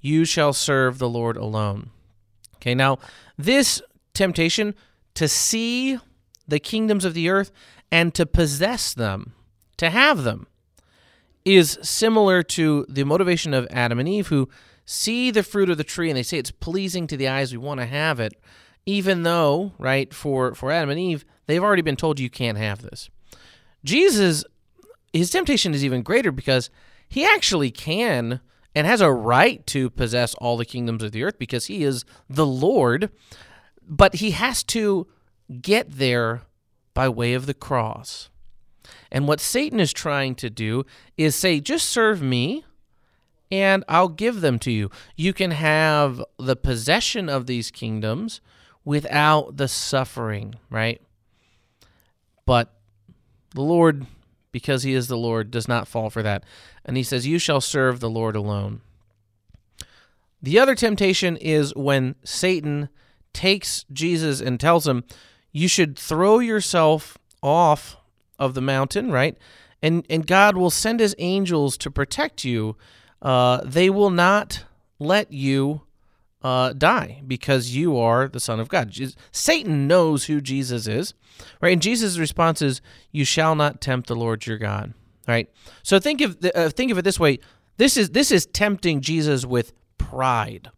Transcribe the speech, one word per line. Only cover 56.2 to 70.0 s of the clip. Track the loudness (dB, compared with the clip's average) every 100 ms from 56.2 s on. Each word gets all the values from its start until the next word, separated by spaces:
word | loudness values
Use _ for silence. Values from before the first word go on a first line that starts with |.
that. | -4 -4 -6 -20 -20 -20
And | -6 -6
he |
says, | -2 -4 0
"You | -2
shall | 0 0
serve | 0 0 0 0
the | -4
Lord | -4 -2 -2
alone." | -4 -4 -4 -8 _ _ _ _ _ _ _ _ _ _ -20 _ _ _ _ _
The | 2 4
other | 6
temptation | 4 2 2 2 2 0 -2
is | 0 2 0
when | -2 0 2 0 -4
Satan | -10 -4 0 0 -2 -4 -6 _ _ _ _
takes | -4 0 0 -2 -8 -10
Jesus | -6 -2 0 0 -2
and | -4 0
tells | 4 4 2
him, | -2 -4 -20 -20 _ _
"You | -2 0
should | 2 0 -2
throw | -6 2 4 4
yourself | 4 -2 0 2 4 2 -2 -20 _ _
off | 0 4 4 2 -2 -20 _ _ _ _
of | -4
the | -2
mountain," | -2 -2 -2 -2 -2
right? | 0 0 -2 _ -20 _ _
"And, | -2 -2